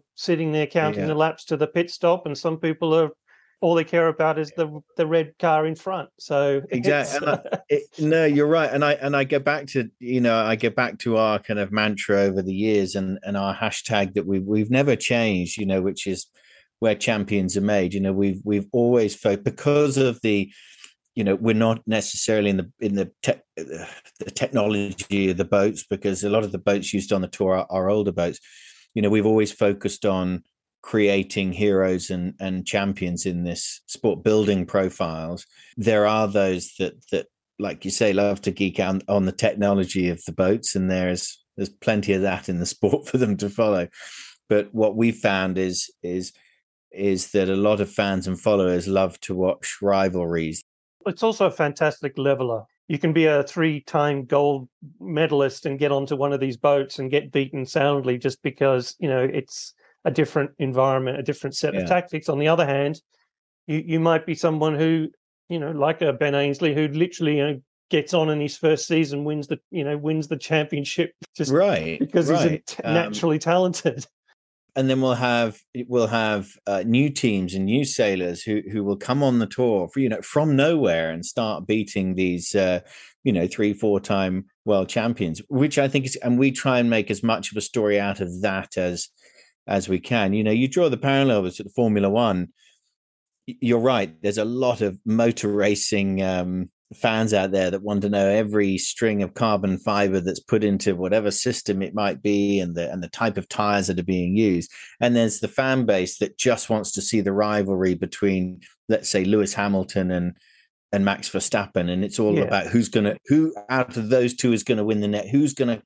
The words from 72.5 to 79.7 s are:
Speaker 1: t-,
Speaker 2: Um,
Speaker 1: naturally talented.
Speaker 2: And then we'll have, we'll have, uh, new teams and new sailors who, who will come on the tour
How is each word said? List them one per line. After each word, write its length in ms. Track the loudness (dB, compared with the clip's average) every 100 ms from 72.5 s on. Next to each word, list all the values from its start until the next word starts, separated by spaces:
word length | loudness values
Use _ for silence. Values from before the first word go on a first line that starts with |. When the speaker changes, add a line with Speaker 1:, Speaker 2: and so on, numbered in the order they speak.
| 0 -6
Speaker 1:
t-, 160 | -8
Speaker 2:
Um, 120 | 0
Speaker 1:
naturally 440 | 0 0 -2 0 0
talented. 680 | 2 2 2 0 -4 -4 -8 _ _ _ _ _ _ -2
Speaker 2:
And 140 | 2
then 100 | 2
we'll 140 | 2
have, 440 | 2 2 2 0 -4 _ -12 -2
we'll 180 | 0 2
have, 440 | 2 2 0 -4 -10 -4
uh, 180 | -2 2
new 220 | 2 2
teams 460 | 0 0 0 -2
and 100 | -2
new 180 | 0 0
sailors 600 | 0 0 0 0 -2 -4
who, 180 | -4 -4 -4
who 140 | -4
will 140 | -2 -2
come 240 | -2 0
on 160 | 2 2
the 80 | 0
tour 420 | 0 0